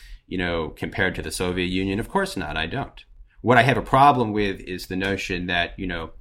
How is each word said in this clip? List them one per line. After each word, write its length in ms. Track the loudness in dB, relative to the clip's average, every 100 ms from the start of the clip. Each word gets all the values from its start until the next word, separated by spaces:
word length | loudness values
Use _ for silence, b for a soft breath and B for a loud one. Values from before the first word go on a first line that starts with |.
| b b -8
you 120 | -4
know, 300 | -2 -2 -4
compared 440 | -6 -8 -2 -2 -2
to 60 |
the 100 | -6
Soviet 340 | -4 -2 -2 -2
Union? 340 | 0 -2 -2
Of 80 | -2
course 280 | -2 -2 -4
not. 200 | -6 -4
I 100 | -4
don't. 380 | -6 -8 -12 -20 -20 -20 _
What 180 | 4 6
I 40 |
have 140 | 6 2
a 60 |
problem 500 | 2 6 8 6 2
with 280 | 0 -2 -4
is 260 | -8 -10 -6
the 100 | -2
notion 500 | -2 -2 -4 -4 -2
that, 300 | 0 -2 -4
you 100 | -6
know, 260 | -6 -8 -12